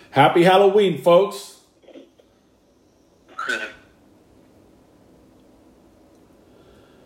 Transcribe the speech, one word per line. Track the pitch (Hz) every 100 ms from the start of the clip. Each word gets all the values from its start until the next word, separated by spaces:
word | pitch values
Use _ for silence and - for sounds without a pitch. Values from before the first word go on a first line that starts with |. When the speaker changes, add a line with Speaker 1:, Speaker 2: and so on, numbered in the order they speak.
| -
Speaker 1:
Happy | 131 151 170
Halloween, | 175 185 202 202 196 151
folks. | - 175 202 - - - _ _ _ - - _ _ _ _ _ _ _ _ _ _ _ _ -
Speaker 2:
<laughs> | - - - - _ _ _ _ _ _ _ _ _ _ _ _ _ _ _ _ _ _ _ _ _ _ _ _ _ _ _ _ _ _ _ _